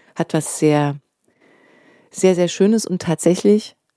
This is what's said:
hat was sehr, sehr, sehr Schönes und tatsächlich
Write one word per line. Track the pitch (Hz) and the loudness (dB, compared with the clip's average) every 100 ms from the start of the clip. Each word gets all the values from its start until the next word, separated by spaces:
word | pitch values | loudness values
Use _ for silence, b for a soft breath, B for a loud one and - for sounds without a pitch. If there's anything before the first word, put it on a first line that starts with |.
| b | b
hat | - 165 | -8 -4
was | 160 151 - | -4 -6 -2
sehr, | 156 147 147 143 _ _ _ b b b b b b b b | 0 2 0 -4 _ _ _ b b b b b b b b
sehr, | - 185 | 0 0
sehr | 180 175 | 2 0
Schönes | - 196 220 - | 0 2 2 -2
und | 180 | -6
tatsächlich | - 160 165 180 202 208 - _ _ | -4 0 0 2 2 2 0 _ _